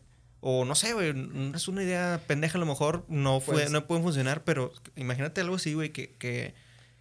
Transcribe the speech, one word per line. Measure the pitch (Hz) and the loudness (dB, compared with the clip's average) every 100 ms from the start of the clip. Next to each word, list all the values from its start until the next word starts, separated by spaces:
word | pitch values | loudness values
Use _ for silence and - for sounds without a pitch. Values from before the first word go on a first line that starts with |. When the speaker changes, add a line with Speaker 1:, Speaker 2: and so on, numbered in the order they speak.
| - - - - | -20 -20 -20 -6
Speaker 1:
O | 135 127 127 | 0 2 2
no | 151 | 2
sé, | 220 | 2
güey, | 226 165 | 2 0
n-, | 135 135 143 135 160 | -2 -4 -4 -4 -4
es | 190 | -4
una | 190 | -2
idea | 185 180 180 170 - | -2 0 0 -2 0
pendeja, | 147 156 175 | 0 0 0
a | |
lo | 160 | 0
mejor | 135 151 170 - | 2 2 0 -2
no | 151 139 135 | 2 4 2
fue, | 135 | 2
Speaker 2:
Pues | 151 147 | 2 4
Speaker 1:
no | 151 147 | 0 2
pueden | 170 | 0
funcionar, | 170 139 131 151 | 2 2 2 0
pero | - 143 127 - - - | 0 0 0 -6 -16 -8
imagínate | 127 127 147 156 | -4 -2 -2 -2
algo | 180 185 | -2 0
así, | 160 | -2
güey, | 156 156 | -2 -2
que, | 151 131 - | -6 -10 -8
que, | 123 123 - - - - - _ | -4 -4 -6 -10 -20 -20 -20 _